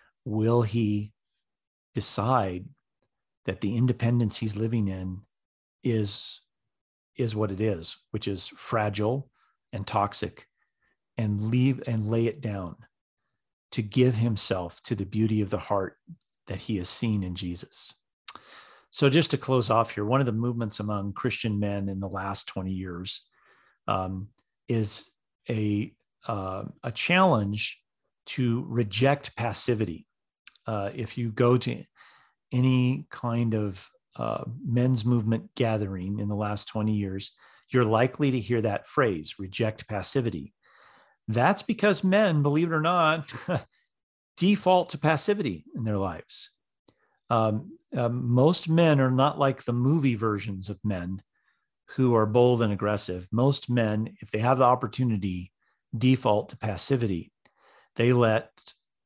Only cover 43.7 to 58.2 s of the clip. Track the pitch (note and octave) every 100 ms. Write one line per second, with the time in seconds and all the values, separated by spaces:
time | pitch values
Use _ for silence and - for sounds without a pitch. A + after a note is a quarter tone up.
43.7 | _ _ _ _ _ _ - F3+ G3+ F#3
44.7 | F3+ F3+ D3 D#3 D#3 - G#3 C#3+ E2 C#4+
45.7 | D#4+ A2 G2+ F#2+ D#2+ - - - _ _
46.7 | _ _ _ _ _ - A#2 A2 G#2+ F3
47.7 | - _ - A#2+ B2 B2 B2 D3 F3+ D#3+
48.7 | D#3+ E3 C#3+ C3 B2+ C#3+ D#3+ C#3 C3 -
49.7 | A#2+ C3 D#3+ C#3 A2 A2 G#2 G#2 F#2+ F#2
50.7 | G2 G#2 F#2 F2 F#2+ - _ _ _ _
51.7 | _ - - B2+ A#2 G#2+ A#2+ B2 A#2+ A2
52.7 | G2+ G#2 G#2 - F2+ F2+ A2 C3+ C#3 -
53.7 | A#2+ A2 G#2+ A2 - - A2 A#2 C3 B2
54.7 | B2 G#2+ - B2+ G#2 F#2+ F2+ F#2 _ _
55.7 | _ _ A2+ B2+ B2+ A#2 G#2 - - A2
56.7 | F#2+ - C3 A2+ F2 - _ _ _ _
57.7 | _ _ - A#2+ B2